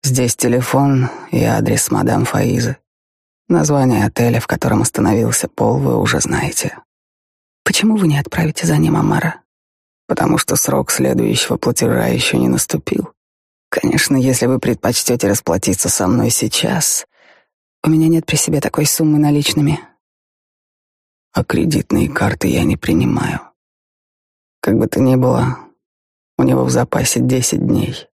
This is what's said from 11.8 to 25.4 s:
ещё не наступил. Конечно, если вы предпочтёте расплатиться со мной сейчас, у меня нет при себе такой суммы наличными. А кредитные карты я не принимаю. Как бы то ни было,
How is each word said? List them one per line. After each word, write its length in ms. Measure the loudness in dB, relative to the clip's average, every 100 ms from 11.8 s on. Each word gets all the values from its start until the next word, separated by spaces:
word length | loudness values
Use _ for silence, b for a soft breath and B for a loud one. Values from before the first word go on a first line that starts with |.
| 0 0 0
ещё 300 | 0 0 0
не 100 | 0
наступил. 680 | 0 -2 -4 -4 -4 -4 _ _ _ _ _ _
Конечно, 460 | -2 0 0 0 2
если 300 | 2 2 0
вы 140 | 0
предпочтёте 680 | 0 -2 -2 -2 -2 0 0
расплатиться 640 | -2 -2 -2 0 -2 -2
со 180 | 0 0
мной 220 | 2 2
сейчас, 760 | 0 -2 -2 -2 0 -2 -2 -6 b b b b b _ _
у 60 | 0
меня 180 | 4 4
нет 180 | 2 0
при 120 | -2
себе 240 | 0 0
такой 240 | -2 -2 -2
суммы 340 | 2 2 4
наличными. 600 | 4 2 0 0 0 0 -6 _ _ _ _ _ _ _ _ _ _ _ _ _ _
А 100 | -6
кредитные 680 | -2 0 2 0 0 0 0
карты 380 | 0 -2 0 0
я 160 | 0
не 140 | 0 -2
принимаю. 640 | 0 0 2 0 -2 -6 -10 _ _ _ _ _ _ _ _ _ _ _
Как 160 | -2 0
бы 100 | 0
то 140 | 2
ни 140 | 2 4
было, 440 | 2 2